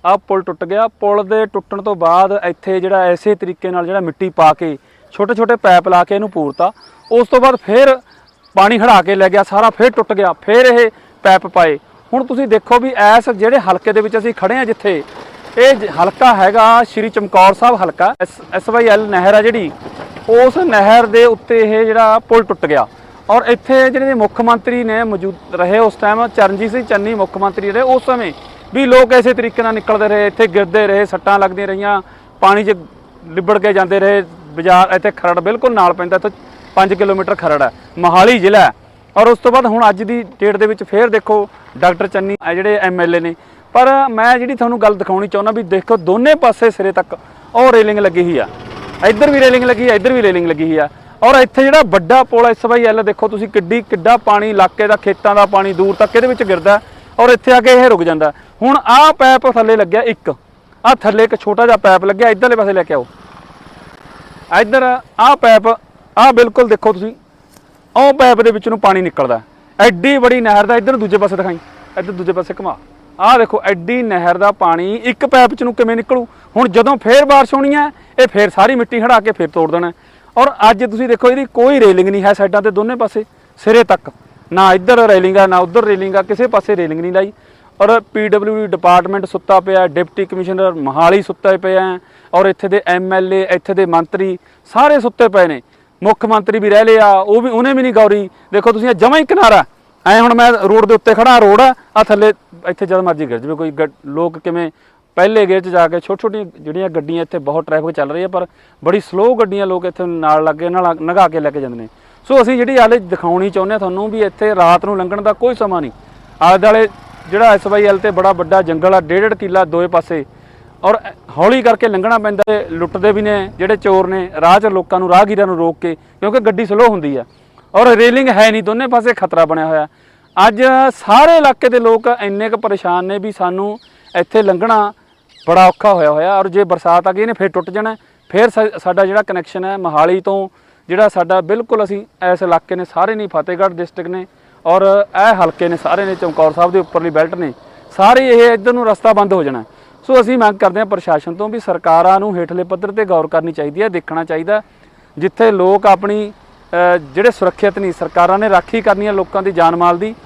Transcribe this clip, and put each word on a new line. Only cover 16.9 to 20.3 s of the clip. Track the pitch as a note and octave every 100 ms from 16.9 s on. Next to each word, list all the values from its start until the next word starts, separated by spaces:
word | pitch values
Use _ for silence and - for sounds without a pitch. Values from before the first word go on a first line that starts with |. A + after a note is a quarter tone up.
| - A3
ਚਮਕੌਰ | G#3+ G3+ F#3+ F#3+
ਸਾਹਿਬ | G3 A#3+ A3+
ਹਲਕਾ। | F3 - F#3 -
ਐਸ-, | F3+ - -
ਐਸ | F#3 G#3
ਵਾਈ | A#3 A#3
ਐਲ | G#3 G#3+
ਨਹਿਰ | F#3+ F#3
ਆ | G#3+
ਜਿਹੜੀ, | A3 A3+ E3 - - - - -
ਉਸ | -